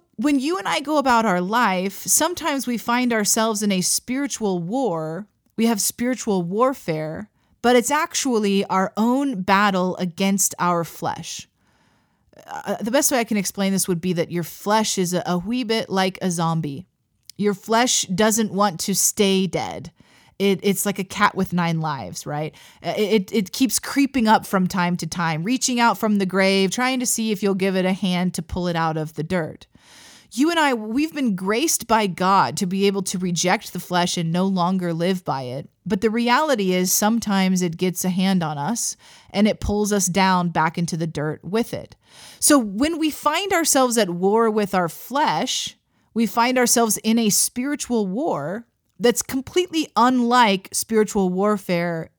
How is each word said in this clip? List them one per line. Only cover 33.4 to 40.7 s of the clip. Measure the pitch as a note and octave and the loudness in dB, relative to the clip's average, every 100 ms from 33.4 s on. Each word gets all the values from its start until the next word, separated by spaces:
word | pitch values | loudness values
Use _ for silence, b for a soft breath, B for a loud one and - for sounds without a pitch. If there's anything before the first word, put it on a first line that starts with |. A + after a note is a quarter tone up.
| F3+ G#3 - | 0 0 -2
the | F3+ | -12
flesh | - F3+ F3 - | -4 0 0 -2
and | E3 | -2
no | F3 F#3+ | 0 0
longer | F#3 F3 F#3+ F3 | 0 0 0 -2
live | E3 F3 F#3 | -2 0 -2
by | E3+ C3+ | -4 -6
it. | B2+ C3 - _ - | -6 -10 -12 _ -4
But | G#3 | 0
the | A3 | 0
reality | A3 A#3 B3+ D#4 B3 F#3+ | 2 2 2 2 2 2
is | F3+ F#3 | 2 2
sometimes | - G#3+ A3+ G#3+ G3 F#3+ F#3 | 2 2 0 0 2 2 2
it | F#3 E3 | 0 -2
gets | F#3 F3+ | -2 -2
a | F#3 | -2
hand | F#3 F#3+ F#3+ | 0 2 2
on | D#3+ D3+ | 0 -4
us | C#3+ A#3+ - - B B B | -4 -4 -6 -10 B B B
and | - G#3+ | 0 2
it | - | 0
pulls | - G#3 G#3 | -2 -2 0
us | G#3 F#3 | 0 0
down | F3 F#3+ F#3 F3 | 2 2 2 0
back | E3+ D#3+ | 0 0